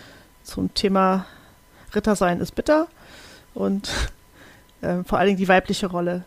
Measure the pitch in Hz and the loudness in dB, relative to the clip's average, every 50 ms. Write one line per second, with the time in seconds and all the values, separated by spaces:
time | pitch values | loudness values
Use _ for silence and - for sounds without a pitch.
0 | - - - - - _ _ _ - - - 196 - 185 - - - 196 196 190 | -20 -20 -20 -20 -20 _ _ _ -20 -12 -6 -6 -4 -4 -2 0 0 2 2 4
1 | 190 185 185 190 185 - - - - - - _ _ _ - - - - - 208 | 4 4 2 0 -2 -6 -14 -20 -20 -20 -20 _ _ _ -20 -20 -12 -6 -4 -2
2 | - 220 208 185 196 175 175 170 - - - - - - 302 311 330 - - - | 0 0 2 2 2 2 0 0 -4 -4 -6 -2 0 2 2 2 2 -2 -8 -16
3 | - - - - - - - - - - - - 196 196 196 196 - - - - | -20 -20 -20 -20 -20 -20 -20 -20 -20 -14 -8 -4 -2 -2 -2 -2 -4 -6 -6 -4
4 | - - - - _ _ - - - - - - - _ _ _ - 170 175 180 | -6 -6 -8 -14 _ _ -20 -20 -20 -20 -20 -20 -20 _ _ _ -6 -4 -4 -4
5 | 180 - 202 - 180 202 202 185 190 180 185 185 - - 196 - - 180 180 175 | -2 -2 0 2 2 2 2 2 4 4 4 4 4 2 -2 -4 -4 -4 -2 -2
6 | 175 175 180 180 180 | -2 -2 -4 -4 -8